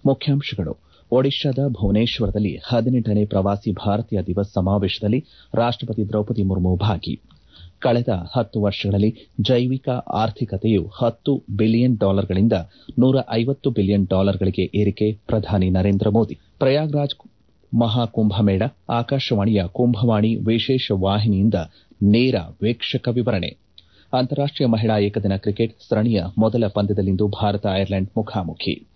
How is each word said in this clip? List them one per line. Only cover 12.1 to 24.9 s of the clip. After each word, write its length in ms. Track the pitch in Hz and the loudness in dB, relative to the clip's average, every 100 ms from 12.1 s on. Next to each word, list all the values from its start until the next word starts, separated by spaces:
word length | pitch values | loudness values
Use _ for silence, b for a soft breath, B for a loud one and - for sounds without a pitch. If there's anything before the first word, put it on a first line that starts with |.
| 98 95 95 110 95 82 B B - | 0 0 2 2 2 -4 B B 2
ನೂರ 180 | 127 131 - | 2 2 0
ಐವತ್ತು 400 | 113 117 135 139 | -2 -2 -2 -2
ಬಿಲಿಯನ್ 360 | 110 98 101 90 | 0 2 2 2
ಡಾಲರ್ಗಳಿಗೆ 760 | 95 98 95 92 95 90 101 | 2 2 2 0 0 -2 0
ಏರಿಕೆ, 320 | 104 - 107 104 - | 0 2 -2 -2 -2
ಪ್ರಧಾನಿ 440 | 110 - 98 92 | -2 0 0 2
ನರೇಂದ್ರ 380 | 92 101 98 107 | 2 2 2 2
ಮೋದಿ. 300 | 107 110 - b _ | 2 0 -4 b _
ಪ್ರಯಾಗ್ರಾಜ್ 560 | 135 143 156 147 143 - - _ _ _ _ | 0 2 0 -2 -4 -6 -18 _ _ _ _
ಮಹಾಕುಂಭಮೇಳ, 880 | 117 117 120 113 - 107 98 101 95 117 - - | 0 2 0 -2 0 0 2 2 2 -2 -6 -4
ಆಕಾಶವಾಣಿಯ 760 | 117 117 139 - 110 101 104 92 | -4 -2 -4 0 0 2 0 0
ಕುಂಭವಾಣಿ 640 | - 123 104 120 107 110 | 0 0 2 2 2 2
ವಿಶೇಷ 580 | 110 104 113 - 131 - | 0 0 0 0 -2 0
ವಾಹಿನಿಯಿಂದ 600 | 98 98 104 110 95 107 98 80 b b _ | 0 0 0 2 2 2 2 -4 b b _
ನೇರ 320 | 101 113 127 113 82 - | 4 4 4 0 -4 -4
ವೀಕ್ಷಕ 460 | 104 120 - 131 - | -2 -2 -4 -4 -2
ವಿವರಣೆ. 480 | 120 113 95 87 - _ - b b b 131 | 0 0 -2 -4 -10 _ -20 b b b -2
ಅಂತಾರಾಷ್ಟ್ರೀಯ 480 | 131 143 143 - 131 | -2 -2 -4 0 2
ಮಹಿಳಾ 320 | 113 110 | 2 2